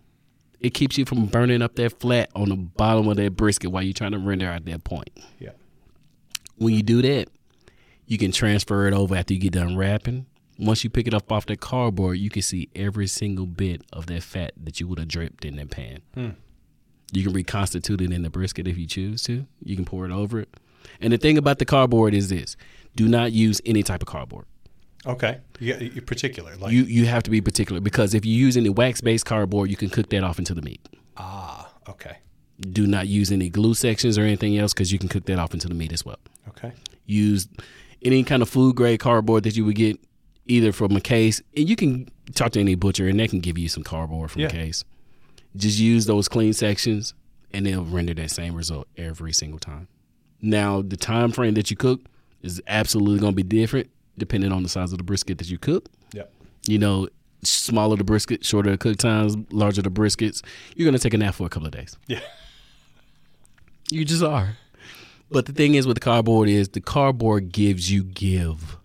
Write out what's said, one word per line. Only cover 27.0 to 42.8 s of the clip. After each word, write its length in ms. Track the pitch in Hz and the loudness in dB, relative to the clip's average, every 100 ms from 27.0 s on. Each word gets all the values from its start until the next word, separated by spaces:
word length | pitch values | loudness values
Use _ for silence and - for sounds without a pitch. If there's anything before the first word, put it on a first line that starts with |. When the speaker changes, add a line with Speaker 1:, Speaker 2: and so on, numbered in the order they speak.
| 117 | 4
Speaker 1:
have 160 | 120 | 2
to 60 | - | 0
be 100 | 110 | 0
particular 400 | 101 - 104 90 | 2 0 -2 -2
because 340 | 101 110 104 | -2 0 2
if 100 | 107 | 2
you 100 | 110 | 2
use 220 | 113 135 123 | 4 4 4
any 120 | 110 | 4
wax-based 560 | 98 127 123 120 113 - | 4 2 0 0 0 0
cardboard, 440 | 110 98 104 98 | -2 0 0 0
you 60 | 98 | -2
can 140 | 101 | -2
cook 180 | - 104 | -2 -2
that 120 | 101 | 0
off 140 | 95 85 | -2 -4
into 160 | 90 | -6
the 80 | 85 | -6
meat. 180 | 73 - - - _ - | -8 -12 -18 -20 _ -16
Speaker 2:
Ah, 540 | 92 98 82 - - - - | -14 -14 -14 -16 -18 -20 -20
okay. 300 | 95 - - _ _ _ - | -18 -18 -20 _ _ _ -14
Speaker 1:
Do 260 | 95 92 104 | -4 2 2
not 200 | 101 92 | 2 2
use 220 | 104 95 | 2 2
any 180 | 98 90 | 2 0
glue 240 | 92 110 | 2 2
sections 420 | 113 123 110 123 104 | 4 2 2 2 2
or 40 | |
anything 340 | 107 104 107 104 | 2 2 2 2
else 160 | 104 | 0
'cause 200 | - 92 | 0 0
you 60 | 98 | 0
can 100 | 92 | -2
cook 180 | 101 - | -4 -2
that 120 | 92 | -2
off 140 | 82 | -2
into 160 | 85 90 | -4 -6
the 60 | |
meat 180 | 85 80 | -6 -6
as 120 | 80 | -6
well. 140 | - - - _ - | -10 -14 -20 _ -20
Speaker 2:
Okay. 240 | - - - - - - | -16 -16 -16 -20 -16 -2
Speaker 1:
Use 420 | 104 104 101 92 - - - - - | 2 4 2 -2 -12 -20 -20 -20 -4
any 200 | 127 131 | 2 4
kind 180 | 123 131 | 4 2
of 80 | 117 | 2
food-grade 520 | 131 131 123 120 113 | 4 4 6 4 2
cardboard 420 | 123 117 110 113 | 2 2 4 2
that 120 | 104 110 | 2 0
you 80 | 107 | 2
would 100 | 104 | 2
get 240 | 110 - _ _ _ _ - | 2 0 _ _ _ _ 0
either 260 | 120 113 | 4 4
from 240 | 98 101 98 | 2 2 2
a 40 | |
case. 420 | - 117 113 107 - 151 | 2 4 4 2 -4 -2
And 120 | 156 | 0
you 80 | 226 | 2
can 320 | 165 127 127 - - | 0 -2 -6 -16 -8
talk 180 | - 120 | -2 0
to 80 | 113 | 2
any 140 | 101 | 2
butcher, 320 | 90 | 2